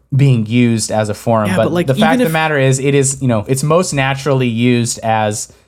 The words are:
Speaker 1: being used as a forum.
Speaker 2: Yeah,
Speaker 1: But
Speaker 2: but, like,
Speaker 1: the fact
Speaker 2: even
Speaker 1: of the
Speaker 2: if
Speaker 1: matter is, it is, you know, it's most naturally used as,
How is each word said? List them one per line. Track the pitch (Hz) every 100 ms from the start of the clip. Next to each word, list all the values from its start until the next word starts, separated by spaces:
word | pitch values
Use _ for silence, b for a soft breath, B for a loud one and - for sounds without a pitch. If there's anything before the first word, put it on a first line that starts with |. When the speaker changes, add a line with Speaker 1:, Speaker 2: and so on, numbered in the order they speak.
| _
Speaker 1:
being | 131 139 120 104
used | 120 120 113 -
as | 110 107
a |
forum. | 101 - 113 104
Speaker 2:
Yeah, | 185
Speaker 1:
But | 113
Speaker 2:
but, |
like, | 170 151
Speaker 1:
the |
fact | 135
Speaker 2:
even | 160
Speaker 1:
of | 247
the | 240
Speaker 2:
if |
Speaker 1:
matter | 160 160 147
is, | 135 131
it | 139
is, | 143 135 -
you | 131
know, | 113 98
it's | 135
most | 147 165 180
naturally | 143 135 135 151 131 127
used | 113 123 120 113 -
as, | 113 110 107 104 - b